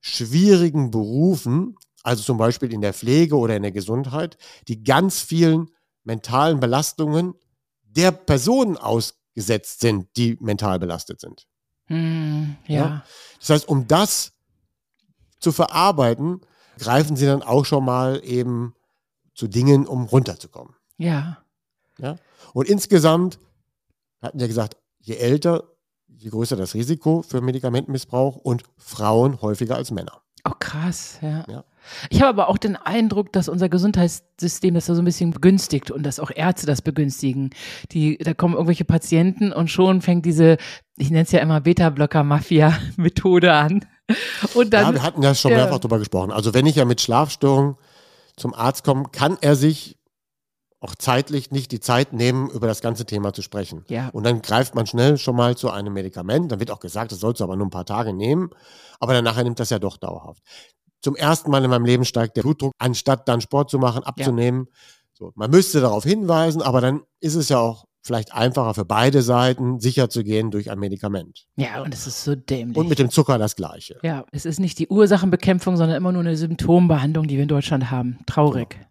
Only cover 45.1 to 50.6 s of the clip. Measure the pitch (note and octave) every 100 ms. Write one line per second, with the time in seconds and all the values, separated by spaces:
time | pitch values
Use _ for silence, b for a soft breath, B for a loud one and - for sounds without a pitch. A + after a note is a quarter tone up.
45.1 | E3 C#3 C3 C#3 A#2 C3 C#3 A2 A2+ G#2
46.1 | F#2 F#2 G2+ G#2+ A#2 D3 D3+ B2 A#2 -
47.1 | A#2 D3+ - C#3 C3+ C#3 C3+ b b b
48.1 | b b b A#2+ A#2 A#2 C3+ - C3+ C#3
49.1 | - C#3+ F#3 C#3+ D3 D3 D3+ - - _
50.1 | _ _ _ _ _